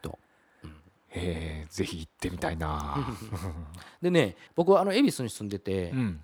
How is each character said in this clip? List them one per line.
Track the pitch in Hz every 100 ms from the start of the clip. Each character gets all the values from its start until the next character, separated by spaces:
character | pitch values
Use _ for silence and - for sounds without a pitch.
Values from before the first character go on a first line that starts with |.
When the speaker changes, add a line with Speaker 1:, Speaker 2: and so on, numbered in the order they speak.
Speaker 1:
と。 | - - _ _ _ _
う | 78
ん。 | 76 - _ _
Speaker 2:
へ | - 90 82 80 78 78
ー、 |
ぜ | -
ひ | 92 82
行 | 80
っ |
て | - -
み | 87
た | 156
い | 82
な。 | 78 76 73 143 123 104 110 95 92
Speaker 1:
<laughs> | 80 76 82 - -
で | 175
ね、 | 175 107 - - -
僕 | 175
は | 196
あ | 196
の、 |
恵 | 202
比 | 277
寿 | -
に | 120
住 | -
ん | 104
で | 98
て、 | - 95 87
Speaker 2:
う | 131
ん。 | 110 80